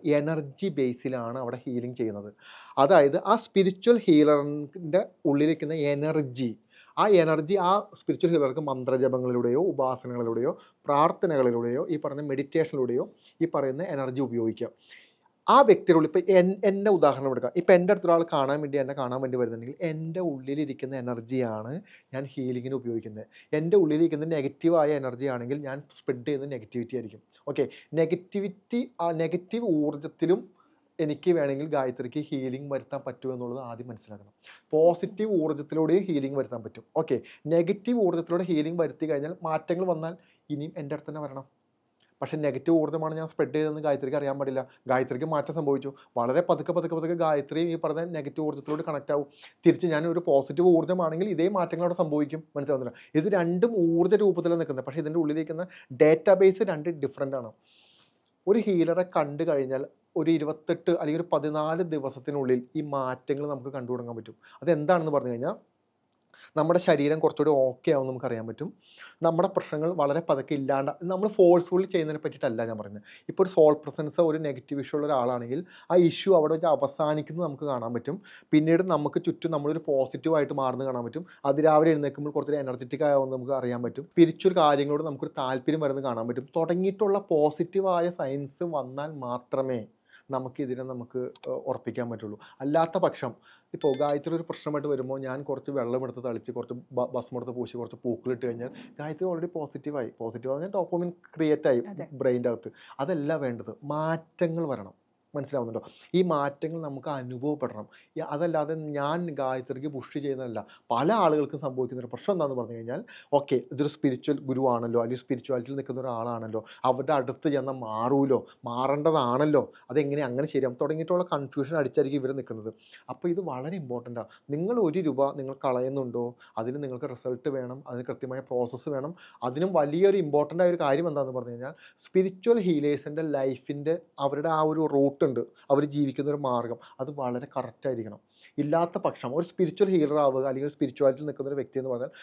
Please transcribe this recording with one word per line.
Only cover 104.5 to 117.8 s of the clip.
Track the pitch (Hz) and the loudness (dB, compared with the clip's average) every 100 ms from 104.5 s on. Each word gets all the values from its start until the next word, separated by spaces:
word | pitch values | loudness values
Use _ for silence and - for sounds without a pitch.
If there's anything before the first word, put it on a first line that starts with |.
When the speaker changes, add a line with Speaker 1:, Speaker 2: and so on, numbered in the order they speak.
| 165 160 | 0 -2
Speaker 1:
വരണം. | 120 98 - _ _ _ | -4 -8 -18 _ _ _
മനസ്സിലാവുന്നുണ്ടോ? | 147 127 139 117 113 - - - | -8 -4 -4 -2 -6 -8 -20 -2
ഈ | 175 | 2
മാറ്റങ്ങൾ | 180 151 143 143 160 165 | 4 2 0 -4 -8 -6
നമുക്ക് | 156 135 135 | -8 -10 -8
അനുഭവപ്പെടണം. | 139 123 123 143 147 123 107 104 - _ | -8 -8 -6 -4 -2 -4 -8 -16 -18 _
ഈ, | - - | -10 -6
അതല്ലാതെ | 147 175 160 151 160 151 | -4 -2 -2 -2 -4 -6
ഞാൻ | 143 143 170 175 | -4 -2 -2 -4
ഗായത്രിക്ക് | 143 131 131 127 131 147 | -4 -4 -4 -6 -8 -8
പുഷ് | 135 - 151 | -10 -10 -8
ചെയ്യുന്നതല്ല. | 139 131 127 110 - - - | -4 -6 -6 -8 -10 -16 -4
പല | 117 151 | 0 2
ആളുകൾക്കും | 226 170 151 143 143 | 4 4 2 0 -4
സംഭവിക്കുന്ന | 139 127 123 127 | -6 -4 -4 -6
ഒരു | 120 | -10
പ്രശ്നം | 120 - | -10 -2
എന്താണെന്ന് | 190 147 127 | 0 0 -2
പറഞ്ഞു | 113 117 | -6 -8
കഴിഞ്ഞാൽ, | 117 147 240 - - | -8 -10 -10 -18 0
ഓക്കെ, | 143 143 131 - | 0 2 -2 -2
ഇതൊരു | 135 147 | -4 -4
സ്പിരിച്വൽ | - 139 123 - 139 135 | 0 -2 -2 -2 -4 -2
ഗുരു | 127 131 | 0 2
ആണല്ലോ, | 120 117 117 | 0 0 0
അല്ലെങ്കിൽ | 117 123 | 0 -4
സ്പിരിച്വാലിറ്റിയിൽ | - 127 117 123 120 139 | -6 -8 -4 -6 -4 -8
നിൽക്കുന്ന | 135 127 | -6 -6
ഒരാളാണല്ലോ, | 131 117 117 117 113 110 107 - | -6 -4 -4 -6 -6 -8 -8 -4
അവരുടെ | 127 127 135 147 | 0 0 2 0
അടുത്ത് | 127 131 160 | 0 -2 -2
ചെന്നാൽ | 139 131 131 | -2 -2 -6